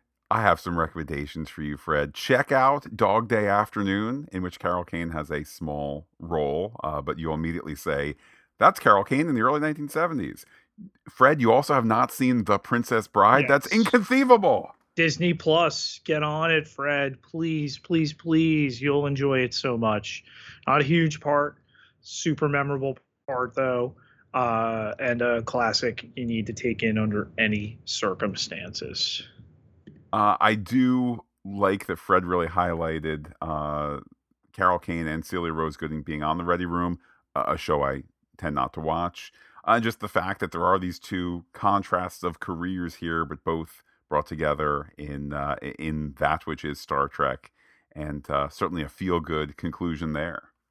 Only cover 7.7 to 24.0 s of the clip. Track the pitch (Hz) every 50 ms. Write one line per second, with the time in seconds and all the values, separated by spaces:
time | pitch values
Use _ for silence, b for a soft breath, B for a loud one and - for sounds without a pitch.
7.7 | 76 - - 78 73 71 71 73 69 b b b b b b b b _ 110 -
8.7 | - - - 120 104 98 101 - 131 139 160 170 135 113 110 127 147 151 151 156
9.7 | 151 151 147 139 - 156 170 170 165 123 87 64 - - - b b b b b
10.7 | b - - - _ _ _ - - - 127 135 160 147 120 113 113 135 143 -
11.7 | 147 131 117 113 110 117 127 120 - - 131 127 127 120 98 104 101 98 - -
12.7 | 123 120 117 - 123 113 104 - - 104 98 107 123 139 143 131 139 143 - -
13.7 | - 220 226 - - 247 196 - 254 269 277 254 247 220 196 156 120 92 82 -
14.7 | - _ _ _ _ - 165 160 151 - 175 175 170 175 - 160 156 165 170 156
15.7 | 151 - - - - - _ - 156 151 151 151 151 156 160 165 160 156 151 156
16.7 | - - 139 143 143 143 139 135 131 - _ _ - 165 165 165 160 156 147 139
17.7 | 139 - - - 175 165 156 147 151 - - 165 160 160 160 160 156 151 147 139
18.7 | 120 117 135 143 139 147 143 143 143 135 143 139 135 131 127 120 - - - 135
19.7 | 120 117 113 110 107 104 - - - - B B B B B B B B B -
20.7 | 135 147 139 135 170 170 165 156 151 - - 147 147 147 147 147 - _ b b
21.7 | b b b b b b _ - - - - 170 147 - 156 147 143 143 139 143
22.7 | 143 135 135 139 123 - _ _ _ _ _ - 135 123 127 120 - 139 135 127
23.7 | 123 123 123 127 - b